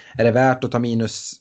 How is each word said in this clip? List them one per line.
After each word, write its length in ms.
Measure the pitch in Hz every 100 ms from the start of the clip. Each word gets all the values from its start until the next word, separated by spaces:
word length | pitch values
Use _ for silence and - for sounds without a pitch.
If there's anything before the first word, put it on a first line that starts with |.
| - -
"Är 60 |
det 80 | 113
värt 320 | 117 131 127
att 80 | 123
ta 80 | 123
minus, 520 | 120 113 110 - - -